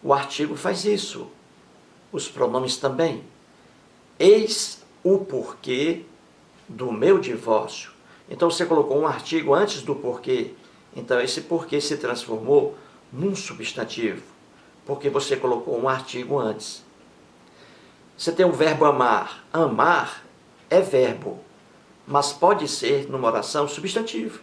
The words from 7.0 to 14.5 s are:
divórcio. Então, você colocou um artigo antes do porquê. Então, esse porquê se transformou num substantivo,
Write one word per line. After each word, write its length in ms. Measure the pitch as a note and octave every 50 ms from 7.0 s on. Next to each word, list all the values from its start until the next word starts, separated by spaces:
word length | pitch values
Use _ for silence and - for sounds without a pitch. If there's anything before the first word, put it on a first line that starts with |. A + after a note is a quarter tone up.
| A#2+ E3+ G3 F#3
divórcio. 720 | - - B2 - - A#2 A2 G#2+ - - - - - - - _ _ - - - - -
Então, 220 | - - F3 E3+
você 160 | E3 - F3+
colocou 320 | E3 E3 D#3 D3 D3 C3+ C#3+
um 80 | D#3
artigo 480 | D#3 D3 - - - D#3+ E3 D3+ C#3 C#3
antes 280 | D#3+ G3+ G3+ - D3+
do 120 | B2 - C#3+
porquê. 580 | - - B2 B2 - - - B2+ A#2+ A2+ - - - - - - - _ _ -
Então, 260 | - A2+ - C3 A#2+
esse 220 | B2 C3 - -
porquê 380 | D3+ - F3 D#3+ - - - D3
se 160 | D3 - D#3
transformou 800 | C#3+ - B2 A#2+ A#2+ - - A2+ A2 A2 A#2+ C#3+ D3 B2+ - - - - - - - _ -
num 240 | - B2 D#3+ G3 G3
substantivo, 880 | - - - A2 F#2+ A2 - - - A2+ - - A#2 A#2 G#2+ F#2 - - - - _ - _